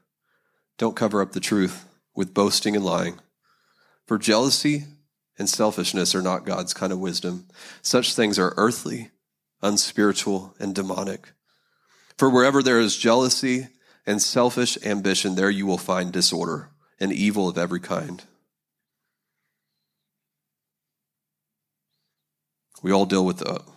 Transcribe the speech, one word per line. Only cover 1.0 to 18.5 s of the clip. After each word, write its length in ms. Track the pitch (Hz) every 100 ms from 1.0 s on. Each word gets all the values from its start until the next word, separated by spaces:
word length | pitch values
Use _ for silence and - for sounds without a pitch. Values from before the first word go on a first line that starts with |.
| 110 101
up 100 | 95
the 80 | -
truth 460 | - 104 92 - - _ _
with 200 | - 90
boasting 420 | 101 104 - 107 104
and 80 | 95
lying. 360 | 87 87 87 _ _ _ _ _ _ _ _ -
For 120 | 107
jealousy 680 | 110 107 135 131 147 147 147 - _ _ _ _
and 120 | 101
selfishness 640 | - 107 104 87 98 87
are 80 | 95
not 240 | 92 92 -
God's 280 | 95 90
kind 180 | - 95
of 80 | 92
wisdom. 480 | 92 87 87 90 - - - -
Such 320 | - 127 117
things 240 | - 110 101
are 160 | 90 -
earthly, 520 | 110 117 - 120 110 _ _ _ _ _
unspiritual, 920 | 101 104 - - 104 98 - 95 95 -
and 160 | 101 95
demonic. 560 | 95 92 98 92 - _ _ _ _ _ _ _ _ -
For 120 | 135
wherever 320 | 127 131 139
there 200 | 131 117
is 160 | 110 -
jealousy 720 | 117 117 127 - 135 127 127 _ _ _ -
and 160 | 104
selfish 560 | - 127 123 123 123 -
ambition, 520 | 107 101 98 92 98 92
there 140 | 95
you 160 | 101 98
will 120 | 87
find 340 | - 92 90
disorder 600 | 90 - 85 87 107 - _ _ _
and 140 | 98
evil 340 | - 104 104 92
of 100 | 87
every 220 | 90 90
kind. 420 | - 90 80 90 - _ _